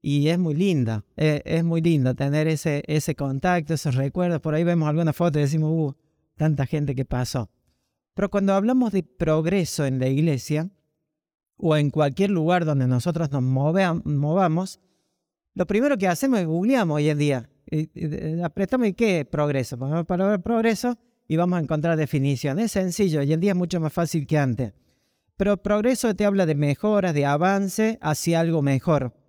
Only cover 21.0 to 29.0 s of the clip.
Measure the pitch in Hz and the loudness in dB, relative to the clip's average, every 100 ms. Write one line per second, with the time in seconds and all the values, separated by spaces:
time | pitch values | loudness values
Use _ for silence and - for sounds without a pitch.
21 | _ _ _ 160 175 180 147 156 165 160 | _ _ _ 0 2 0 -2 -2 0 0
22 | 147 147 139 135 147 143 226 202 185 170 | 0 0 0 0 -2 -2 -2 -2 -2 0
23 | 196 151 139 160 202 180 175 180 156 - | 0 2 0 0 0 0 -2 -2 -2 -2
24 | 165 165 135 151 139 110 117 - _ _ | -2 -2 0 0 0 -2 -6 -8 _ _
25 | _ _ _ _ 202 202 196 208 233 254 | _ _ _ _ 0 0 0 0 2 0
26 | 233 190 208 196 170 143 147 139 208 208 | 0 0 0 2 2 2 0 0 0 2
27 | 185 147 139 147 180 196 196 - 220 226 | 2 0 2 2 2 0 -2 -2 -2 -2
28 | - 147 - 165 165 165 139 135 - 147 | -4 -2 0 0 2 2 2 0 2 0